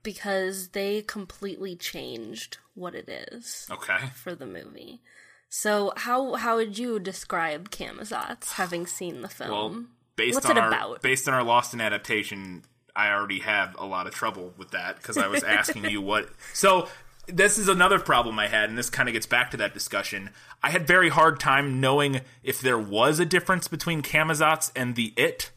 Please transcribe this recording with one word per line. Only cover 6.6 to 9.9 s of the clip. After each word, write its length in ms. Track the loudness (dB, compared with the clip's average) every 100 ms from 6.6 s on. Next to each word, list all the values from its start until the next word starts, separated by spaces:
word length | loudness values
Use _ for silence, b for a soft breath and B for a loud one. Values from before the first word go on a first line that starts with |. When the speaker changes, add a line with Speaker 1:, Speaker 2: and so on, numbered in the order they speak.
| 0 -4
Speaker 1:
you 180 | -4 -4
describe 720 | -4 -10 -6 -2 -2 -4 -10
Camazotz, 840 | -12 -12 -12 -8 -6 -6 -8 -8
having 340 | -4 -4 -4 -6
seen 340 | -8 -8 -10
the 80 | -12
film? 220 | -10 -6
Speaker 2:
Well, 320 | -4 -4 -6 -14